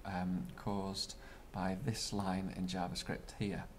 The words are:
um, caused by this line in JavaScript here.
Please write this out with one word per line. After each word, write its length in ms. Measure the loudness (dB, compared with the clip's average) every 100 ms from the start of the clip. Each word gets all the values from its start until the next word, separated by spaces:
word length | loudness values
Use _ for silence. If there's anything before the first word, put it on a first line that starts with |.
um, 420 | 0 2 4 2 0 -2
caused 580 | 0 2 2 -2 -4 -6 -10 -14 -6
by 240 | 0 2 2
this 280 | 0 0 0
line 400 | 2 2 2 2 0
in 100 | 0
JavaScript 680 | 2 0 0 -2 -2 -4 0
here. 260 | 0 0 -4